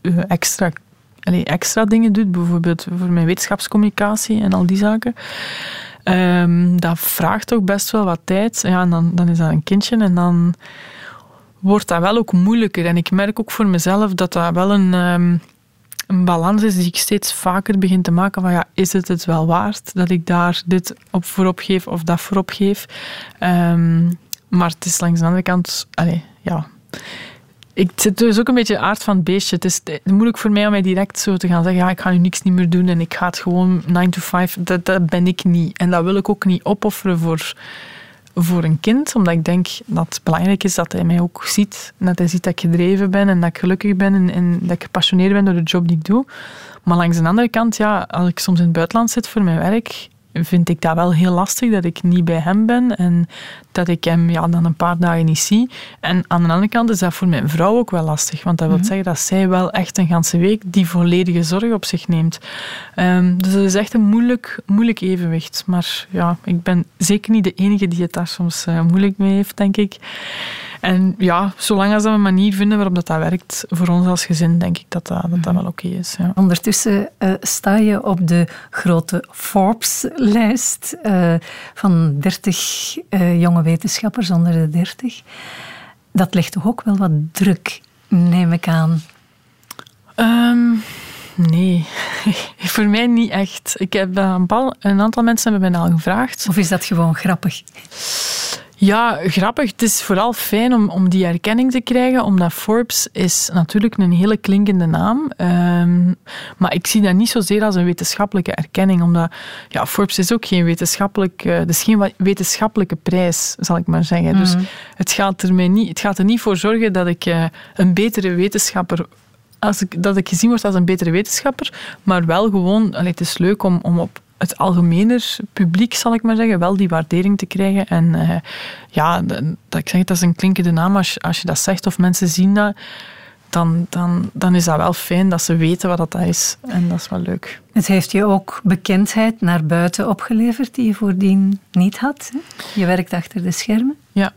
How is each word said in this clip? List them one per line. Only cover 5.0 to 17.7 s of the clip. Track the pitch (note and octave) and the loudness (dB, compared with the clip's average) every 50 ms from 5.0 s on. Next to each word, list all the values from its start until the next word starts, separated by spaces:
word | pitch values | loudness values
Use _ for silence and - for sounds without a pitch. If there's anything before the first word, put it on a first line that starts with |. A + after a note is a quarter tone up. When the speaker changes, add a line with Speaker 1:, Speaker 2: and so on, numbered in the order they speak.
| - A#3+ A#3 - - - - - - - - - - - - - - - - - _ | -2 -6 -8 -8 -14 -14 -12 -12 -12 -12 -12 -12 -12 -12 -14 -14 -16 -18 -20 -8 _
Speaker 1:
Ehm, | - F#3 F3+ F#3 F3+ F3+ F3+ F3 F3 E3+ F3 F3 F3+ F3+ | 0 2 2 2 2 2 2 4 4 4 4 4 2 2
dat | F3 E3+ E3 E3+ D#3+ | 2 2 0 -2 -2
vraagt | - - - - E3+ E3 G3 G#3+ - | -4 -6 -4 -2 0 0 0 -2 -2
toch | - B3 A3+ | -2 0 0
best | F#3+ F#3 G3+ G3+ - - | 2 0 0 -2 -2 -2
wel | - A3 G#3 | -2 0 0
wat | F#3 E3+ E3+ _ | 0 -2 -4 _
tijd. | - F#3+ G3 G#3+ A#3 - - - | -2 0 0 0 -2 -2 -2 0
Ja, | - F#3 F3+ | 0 2 2
en | F3+ F3 | 2 2
dan, | E3+ E3 E3 E3+ F3+ | 2 2 0 0 2
dan | F3 F3 E3+ | 2 2 2
is | E3+ | 2
dat | E3 E3 D#3 | 2 2 2
een | D#3 D#3 D3+ | 0 -2 0
kindje | - F#3+ G3+ - - A#3+ | 0 0 0 0 0 0
en | A3+ G#3+ F#3+ F3 | 0 2 2 2
dan | F3 F3 F3 F3 E3+ E3+ F3 E3+ _ - - - - - - - - - - - - - - - - _ _ _ _ | 2 2 2 2 2 2 2 0 _ -10 -20 -20 -20 -20 -20 -20 -20 -20 -20 -20 -20 -20 -20 -20 -20 _ _ _ _
wordt | F#3 F#3+ G3+ G#3 - | 0 2 2 2 2
dat | - E3+ E3+ | 0 -2 0
wel | E3+ G3 G#3+ | 2 2 2
ook | A#3 A3 - | 0 0 2
moeilijker. | - F3 F3+ G3+ A3+ A#3 A3 G3 - F3 E3 | 2 2 4 4 2 2 0 0 -2 -2 0
En | E3+ E3+ | 0 0
ik | F3 E3 - | 0 0 0
merk | F#3+ F#3+ G3+ G3+ G#3+ - | 0 0 0 0 -2 -6
ook | G#3+ - | -6 -6
voor | - - A3 | -2 0 0
mezelf | G3 F3+ E3+ D#3+ F3+ F#3+ G3+ G#3+ G3+ F#3+ | 2 2 2 0 0 0 2 0 0 0
dat | E3+ F#3 F3 - | -2 -4 -2 -2
dat | F3+ E3+ E3+ E3 | -2 -2 0 0
wel | F3 F#3 G3 | 0 2 2
een, | G3+ G3+ F#3+ F#3 F3+ | 4 4 4 4 2
ehm, | F3+ F3 F3+ F3 F3 F3 F3 F3 E3 - _ _ _ _ _ _ _ _ _ - - - | 2 2 2 2 2 2 2 2 0 -2 _ _ _ _ _ _ _ _ _ -16 -16 -6
een | - G3 F3+ F3+ | -2 0 2 2
balans | F3+ F3 E3 E3 F#3 G#3 G#3+ G#3+ | 2 2 0 0 2 2 2 2
is | A3 F#3+ | 2 2
die | F#3 F3 | 2 0
ik | F3 - | 0 -2
steeds | - - - G#3 G3+ - - - | -4 -2 -2 -2 -2 -2 -4 -8
vaker | - - F#3 F3+ G3 G3 - | -4 -2 -2 -2 0 0 0